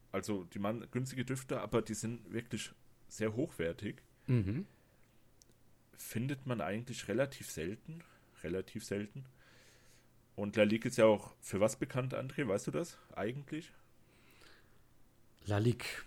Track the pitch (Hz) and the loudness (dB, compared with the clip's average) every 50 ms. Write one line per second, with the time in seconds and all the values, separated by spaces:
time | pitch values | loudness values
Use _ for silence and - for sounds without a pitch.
0 | - - - 95 - 107 104 95 87 - - 101 101 104 117 117 95 - - 123 | -12 -6 -4 -4 -2 0 -2 -2 -4 -6 -6 -2 -2 0 -2 -2 -6 -4 -4 -4
1 | 135 131 127 131 120 - 135 131 - - 139 113 98 107 - 113 110 - 107 - | -4 -2 -4 -4 -4 -2 -4 -4 -4 -4 -4 -4 -2 2 2 2 2 0 -4 -4
2 | - 113 120 113 107 85 104 113 - - 117 104 - - - - - - - - | -4 -4 -6 -6 -10 -6 -6 -6 -4 -4 -6 -6 -6 -8 -12 -18 -20 -20 -20 -20
3 | - - - - 110 110 107 123 165 - - - - 82 - - 107 107 - - | -20 -16 -4 -2 -2 0 0 0 -2 -2 -2 -2 -2 -2 -2 -2 -6 -6 -6 -8
4 | - - - - - - 127 117 95 95 110 160 202 - - - _ _ - - | -14 -20 -20 -8 0 2 4 4 4 2 0 -2 -4 -8 -14 -20 _ _ -20 -20
5 | - - _ - - - - - - - - _ - - - - - _ - - | -20 -20 _ -20 -20 -20 -20 -20 -20 -20 -20 _ -20 -20 -20 -20 -20 _ -18 -16
6 | - - - 110 120 135 143 131 - 131 120 107 73 90 101 113 123 131 113 - | -14 -6 -4 -4 -2 -2 -4 -6 -4 -4 -4 -2 -2 -2 -4 -4 -6 -8 -10 -8
7 | - - 101 123 143 135 - - - - - - - - 110 - - 165 160 170 | -4 0 0 0 0 0 -4 -8 -12 -8 -6 -4 -4 -4 -4 -6 -10 -12 -14 -14
8 | - - - - - - - - - 82 87 95 95 - - 107 - - 98 101 | -14 -18 -20 -20 -20 -20 -16 -8 -4 -2 -2 -2 -4 -4 -8 -10 -6 -4 -4 -4
9 | 104 104 - 139 131 - - - - - - - - - - - - - - - | -4 -6 -8 -12 -14 -14 -18 -20 -20 -20 -20 -20 -20 -20 -20 -20 -20 -20 -20 -20
10 | - - - - - _ - - 104 104 - 110 104 104 110 110 - 123 - - | -20 -20 -20 -20 -20 _ -6 -4 -4 2 6 6 8 8 6 4 2 2 6 8
11 | 110 110 104 98 - - - - - - - 95 107 113 - - 147 - - 127 | 10 10 10 8 2 -6 -16 -16 -6 -2 4 4 4 4 4 0 -4 -2 0 -2
12 | 131 131 - 107 127 131 - 151 143 104 98 104 - 175 139 151 175 - - - | -2 0 -2 -4 -4 -4 -2 -2 0 2 2 2 0 -2 -2 -2 -4 -4 -8 -16
13 | - - - 87 98 113 127 143 139 - 156 156 - - - - - - - - | -20 -12 -6 -2 -2 -2 -2 -4 -8 -8 -8 -8 -8 -10 -18 -20 -20 -20 -20 -20
14 | - - - - - - - - - - - - - - - - - - - - | -20 -20 -20 -20 -20 -20 -20 -20 -20 -20 -20 -20 -20 -20 -20 -20 -20 -20 -20 -20
15 | - - - - - - - - - 98 104 104 110 123 117 - - - - - | -20 -20 -20 -20 -20 -20 -20 -12 -4 0 2 4 4 4 2 2 -4 -8 -8 -8
16 | - | -10